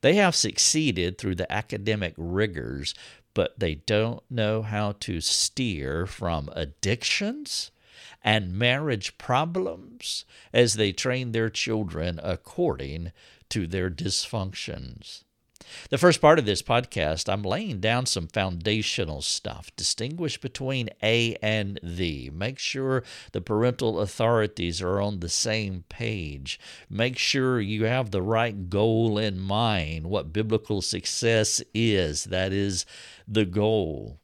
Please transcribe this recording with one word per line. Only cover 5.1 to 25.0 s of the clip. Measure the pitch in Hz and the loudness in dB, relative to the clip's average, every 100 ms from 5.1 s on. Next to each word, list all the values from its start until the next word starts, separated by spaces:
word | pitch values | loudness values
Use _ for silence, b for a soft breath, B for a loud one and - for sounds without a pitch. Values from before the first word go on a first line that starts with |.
| 87 | -4
steer | - - - - 123 85 65 78 92 | 0 0 0 -2 -2 -2 -2 -4 -4
from | - 87 80 71 | -4 -4 -2 -4
addictions | - 76 - 95 120 - - 208 285 285 - - B B B B B | -6 -8 -4 -2 -2 0 0 -2 -4 -6 -8 -8 B B B B B
and | 107 110 92 | 0 2 0
marriage | 92 120 135 156 113 - - | 0 2 2 0 -2 -4 -10
problems | - 127 165 175 190 82 - - - - - B B | 0 2 2 -2 -4 -6 -16 -12 -8 -8 -10 B B
as | 117 120 | 4 4
they | 104 104 | 6 2
train | 92 131 127 123 | 2 -2 -2 -2
their | 113 113 | 0 0
children | - - 110 98 80 85 82 | -2 -2 0 -2 -2 -2 -2
according | 78 87 - - 175 67 69 78 85 B B B _ | -4 -4 -6 -2 -2 0 -6 -6 -8 B B B _
to | 110 85 | -2 -2
their | 92 92 | 0 -2
dysfunctions. | 78 170 - - 113 95 95 - - - 117 104 - _ _ _ _ B B B | -2 -2 -2 -4 -4 -6 -8 -10 -10 -10 -14 -16 -20 _ _ _ _ B B B
The | 135 | 6
first | 175 156 | 6 8
part | 151 165 | 8 8
of | 110 | 6
this | 95 | 0
podcast, | - 117 127 - 76 80 - | 2 0 2 0 0 0 -2
I'm | 95 | -2
laying | 98 123 214 107 | 0 -2 -4 -2
down | 87 120 131 | 0 2 0
some | - 82 | -2 -2
foundational | - 95 87 90 110 104 - 78 73 | 0 0 0 0 0 0 -2 -4 -4
stuff. | - - - - - - | -4 -4 -6 -12 -14 -4
Distinguish | 123 - 123 165 160 - | -2 -2 -4 -4 -4 -4
between | 127 - 131 135 113 - | -8 -6 -4 -2 -4 -2
a | 107 117 117 110 | 2 4 2 0
and | 107 110 101 98 | 0 0 -2 -6
the. | 85 85 90 71 64 | -8 -2 -2 -2 -8
Make | 76 107 135 | -6 -6 -4
sure | - 135 135 131 120 B B | -6 -2 0 0 -2 B B
the | 104 | -6
parental | 90 107 123 123 117 92 | 0 2 2 2 0 0
authorities | 101 - 113 117 107 - 87 85 | -2 0 2 4 2 0 -2 -2
are | 90 | 0
on | 98 | 0